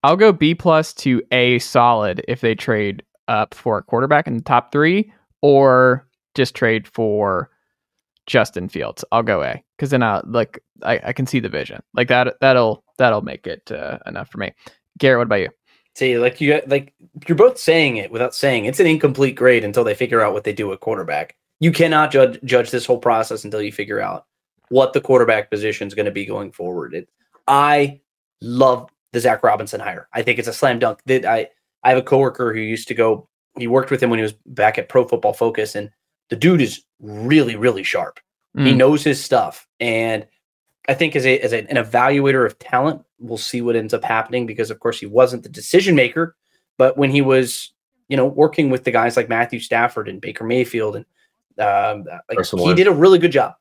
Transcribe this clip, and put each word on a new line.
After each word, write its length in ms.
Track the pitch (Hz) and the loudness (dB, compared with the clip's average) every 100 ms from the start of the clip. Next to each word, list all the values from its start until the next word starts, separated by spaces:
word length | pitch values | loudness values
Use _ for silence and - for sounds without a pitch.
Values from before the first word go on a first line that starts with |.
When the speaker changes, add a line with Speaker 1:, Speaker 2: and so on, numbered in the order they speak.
Speaker 1:
I'll 140 | 139 180 | 2 4
go 160 | 220 | 4
B 220 | 175 151 | 4 0
plus 400 | 165 180 156 156 | 2 2 2 0
to 280 | - 139 123 - | -4 -2 -2 0
A 260 | 127 123 120 | 2 2 2
solid 640 | - 127 120 113 104 90 - | 0 2 4 2 0 -4 -6
if 120 | 120 | -2
they 140 | 117 | -2
trade 480 | 110 - 107 101 101 _ _ - | -2 -2 -2 -2 -6 _ _ -4
up 260 | 110 107 | -2 -4
for 240 | - 123 107 | -6 -4 -4
a 40 | |
quarterback 440 | - 117 135 147 - | -2 -4 0 0 0
in 100 | 117 | -8
the 60 | |
top 280 | - 123 - | 0 0 0
three 420 | 143 156 190 214 _ _ _ | 0 2 0 -2 _ _ _
or 640 | 147 139 135 127 127 127 _ _ _ | 4 6 6 6 4 2 _ _ _
just 200 | - 127 | -2 -2
trade 320 | - 117 113 95 | 0 0 0 -4
for 640 | - 110 104 101 92 - _ _ _ _ _ _ _ - | -4 -2 0 -2 -2 -6 _ _ _ _ _ _ _ -2
Justin 420 | 127 104 - 90 | 0 0 -6 -10
Fields. 360 | 80 57 - - | -8 -10 -10 -4
I'll 120 | 113 | -2
go 200 | 113 95 | 0 -2
A, 200 | 67 - _ - | -4 -8 _ -10
'cause 120 | 139 | -2
then 120 | 135 | 0
I, 180 | 113 101 | 0 -2
like, 360 | - 117 110 - _ _ | -2 -4 -4 -10 _ _
I, 180 | - 117 | -4 -4
I 80 | - | -4
can 140 | 127 127 | -6 -4
see 140 | 127 | -4
the 80 | 98 | -4
vision. 340 | 71 - - _ | -8 -10 -14 _
Like, 140 | - 120 | -4 0
that, 280 | 123 123 - | 2 0 0
that'll, 440 | 135 127 113 107 _ - | 2 4 2 -2 _ 0
that'll 240 | 123 107 | 0 0
make 240 | 104 - - | -4 -12 -12
it, 240 | 78 - | -14 -12
uh, 280 | - 67 - - | -12 -10 -12 -12
enough 240 | 85 - | -14 -14
for 80 | - | -10
me. 140 | 98 _ - _ _ - | -12 _ -20 _ _ -2
Garrett, 200 | 139 123 | 2 2
what 80 | 117 | 2
about 140 | 104 | -2
you? 80 | 87 _ _ _ _ | -2 _ _ _ _
Speaker 2:
See, 240 | - 131 120 | -4 -2 0
like, 220 | 123 - | 0 0
you, 200 | 143 147 135 | 0 0 0
like, 260 | 139 139 _ _ - - | -4 -4 _ _ -18 -4
you're 100 | 165 | 4
both 220 | 240 254 | 4 4
saying 380 | - 165 147 113 | 2 4 2 -2
it 140 | 101 | -8
without 240 | 113 123 | -4 -4
saying. 320 | - 139 120 107 | 0 0 0 -2
It's 140 | 139 | 2
an 60 | 175 | 2
incomplete 480 | 156 147 135 135 | 4 0 2 -2
grade 300 | 131 127 120 | 4 4 4
until 200 | 104 110 | 2 0
they 100 | 113 | 0
figure 260 | - 123 117 | -2 0 0
out 120 | 104 | 0
what 100 | 101 | -2
they 80 | 107 | -6
do 200 | 101 104 | -6 -6
at 80 | 95 | -6
quarterback. 560 | - 98 85 76 82 _ _ _ | -8 -8 -6 -8 -8 _ _ _
You 120 | 160 | 0
cannot 380 | - 165 156 151 | 2 2 4 2
judge, 280 | 139 127 117 | 4 4 2
judge 260 | 131 123 117 | -2 0 0
this 140 | 123 | -6
whole 140 | 117 120 | -2 0
process 460 | 120 113 110 110 | 2 0 -2 -8
until 180 | 104 107 | -8 -8
you 100 | 104 | -8
figure 280 | - 104 104 | -8 -8 -6
out 260 | 98 92 _ _ _ _ _ | -6 -10 _ _ _ _ _
what 240 | 127 131 | 2 2
the 80 | - | 0
quarterback 500 | - 131 113 110 - | 2 4 4 2 -2
position 380 | 104 107 98 101 | -6 -4 -6 -8
is 60 | |
gonna 160 | 101 104 | -4 -4
be 160 | 98 98 | -4 -8
going 260 | 101 98 | -8 -10
forward. 420 | - 90 90 64 | -10 -8 -8 -8
It, 140 | 80 90 _ _ _ - | -12 -14 _ _ _ 0
I 520 | 139 147 147 143 139 _ _ _ _ | 2 4 2 0 -4 _ _ _ _
love 480 | 113 123 135 123 - _ _ | -8 2 4 2 -6 _ _
the 80 | 120 | -2
Zach 220 | 120 107 | 0 2
Robinson 380 | 113 104 104 104 | 0 0 -4 -8
hire. 280 | 101 92 - | -10 -12 -10
I 100 | 120 | -6
think 160 | 117 120 | -2 -2
it's 100 | 117 | -4
a 40 | |
slam 280 | - 139 117 | -2 -2 0
dunk. 180 | 123 101 - | -2 -4 -2
That 180 | 131 | -2
I, 240 | 120 113 - _ _ _ | 0 -2 -4 _ _ _
I 80 | 135 | 2
have 80 | 131 | 2
a 40 | |
coworker 500 | 127 135 135 - 120 | 2 2 2 -2 -4
who 80 | 110 | -4
used 280 | 110 110 - | -6 -8 -6
to 60 | |
go, 340 | 117 113 104 _ _ _ - | 0 0 0 _ _ _ -10
he 120 | 120 | 0
worked 220 | 131 131 | 0 0
with 120 | 131 | -2
him 80 | 123 | 0
when 80 | 113 | 0
he 60 | |
was 100 | 110 107 | -2 -6
back 320 | - 123 107 113 | -18 0 0 0
at 140 | - | 0
Pro 160 | 127 120 | 0 2
Football 260 | 117 107 | 0 -2
Focus, 420 | - 117 110 107 | 0 -2 -2 -6
and 160 | 104 104 _ _ _ _ | -8 -14 _ _ _ _
the 80 | 113 | 0
dude 240 | 160 175 | 2 2
is 240 | 117 - _ _ | 0 -4 _ _
really, 560 | 107 104 117 156 120 107 | -18 -10 2 2 2 0
really 260 | 123 101 | -2 -2
sharp. 380 | 95 95 80 _ _ _ _ | -4 -6 -6 _ _ _ _
He 180 | - 135 | 0 2
Speaker 1:
Mm. 40 | 120 | 4
Speaker 2:
knows 280 | 131 147 | 2 0
his 180 | 147 135 | 0 -2
stuff. 440 | - 123 - - _ _ | 0 -2 -2 -8 _ _
And 460 | 117 113 113 110 - _ _ _ _ _ - | -4 -2 -2 -4 -8 _ _ _ _ _ -6
I 60 | |
think 200 | 139 160 147 | -2 0 0
as 80 | |
a, 140 | 131 127 | 0 0
as 140 | 123 | 0
a, 60 | 113 107 | -4 -2
an 60 | 131 | -4
evaluator 680 | 110 120 131 143 139 131 | 0 0 2 2 2 2
of 140 | 113 - | 0 -4
talent, 440 | - 123 147 151 _ _ | -4 -2 -2 -4 _ _
we'll 200 | 120 113 | -12 -10
see 220 | - 120 | -8 -6
what 140 | 120 117 | -2 -2
ends 180 | 110 | -2
up 100 | 110 | -6
happening 420 | - 113 113 127 117 | -2 -4 -2 -6 -8
because, 240 | 107 110 | -6 -8
of 100 | 107 | -4
course, 180 | 117 113 | -6 -6
he 80 | 104 | -2
wasn't 360 | 110 127 123 | 2 2 0
the 60 | - | -12
decision 460 | - - 180 196 | -16 2 2 4
maker. 420 | 151 120 160 165 _ _ _ _ - | 2 2 0 -6 _ _ _ _ 2
But 220 | 131 135 | 2 4
when 120 | 139 | 0
he 120 | 143 | 2
was, 500 | 135 131 123 - - _ _ _ _ | 4 2 2 -8 -14 _ _ _ _
you 80 | 139 | 0
know, 100 | 135 | 0
working 440 | 139 156 160 147 | 2 2 2 0
with 140 | 127 | 0
the 60 | - | 0
guys 260 | 117 120 117 | 0 0 -2
like 120 | 117 | -2
Matthew 320 | 113 120 117 | -2 -2 -6
Stafford 480 | - 117 120 - 104 | -4 -2 -2 -4 -10
and 120 | 95 | -12
Baker 240 | - - | -14 -10
Mayfield, 520 | 113 123 120 113 107 117 | -4 -2 -2 -4 -6 -8
and, 80 | - _ _ _ _ - | -16 _ _ _ _ -4
um, 460 | 104 101 104 104 85 85 - | 0 0 -2 -6 -12 -18 -6
like, 80 | 107 | -6
Speaker 3:
Carson 220 | 90 92 | -4 -2
Speaker 2:
he 60 | 123 | 2
Speaker 3:
Wentz. 100 | 170 | 4
Speaker 2:
did 100 | 196 | 4
a 60 | |
really 260 | 156 185 180 | 6 6 6
good 140 | 165 | 4
job. 220 | 139 120 - | 0 -2 -6